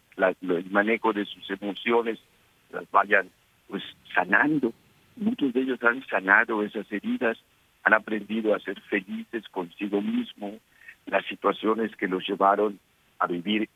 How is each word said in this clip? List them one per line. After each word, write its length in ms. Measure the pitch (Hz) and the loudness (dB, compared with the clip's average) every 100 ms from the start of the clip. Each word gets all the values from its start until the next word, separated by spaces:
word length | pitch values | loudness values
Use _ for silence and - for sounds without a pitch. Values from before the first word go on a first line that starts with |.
| - - | -2 0
la, 200 | 95 - | 0 0
lo, 160 | 90 85 | -2 -2
el 120 | 92 | 0
manejo 420 | 101 104 113 110 | 0 2 2 0
de 140 | 101 98 | 0 -4
sus 240 | - - | -8 -10
emociones, 720 | 98 104 92 120 117 117 107 _ _ _ _ _ | -6 -6 -6 0 2 2 -4 _ _ _ _ _
las 180 | 87 87 | -12 -4
vayan, 380 | 98 98 101 92 - _ _ - | -2 2 0 0 -10 _ _ -12
pues, 160 | 95 - - - | -10 -10 -16 -6
sanando. 580 | 98 90 104 143 156 113 - _ _ _ - | -2 2 2 4 2 0 -2 _ _ _ -6
Muchos 340 | 208 247 139 | -2 0 0
de 100 | 120 | 0
ellos 220 | 131 120 | 0 0
han 220 | 117 131 - | 0 0 -2
sanado 560 | 98 95 104 113 110 | -2 4 4 4 0
esas 260 | 104 110 98 | -2 -4 -6
heridas, 480 | 101 110 123 117 - _ _ _ _ | -6 -4 -2 -2 -2 _ _ _ _
han 100 | 95 | 4
aprendido 600 | 107 104 107 101 110 110 98 | 4 4 -4 -4 -2 0 0
a 40 | |
ser 200 | - 98 | -2 -10
felices 640 | - 104 95 110 113 113 - | -4 -4 -4 -8 -8 -10 -8
consigo 520 | 95 87 - 101 101 | -8 -8 -6 -2 -2
mismo, 520 | 107 120 117 - 104 110 _ _ - - - | 0 -2 -4 -8 -12 -12 _ _ -20 -20 -4
las 200 | 95 - | -2 -2
situaciones 680 | - 98 92 104 110 107 - | -2 0 0 0 0 -2 -2
que 100 | 98 | -2
los 180 | 92 92 | -2 -2
llevaron 540 | 95 98 101 107 98 _ _ _ - | 2 4 6 2 -2 _ _ _ -4
a 80 | 90 | -2
vivir 420 | 87 90 107 107 | -2 0 0 -2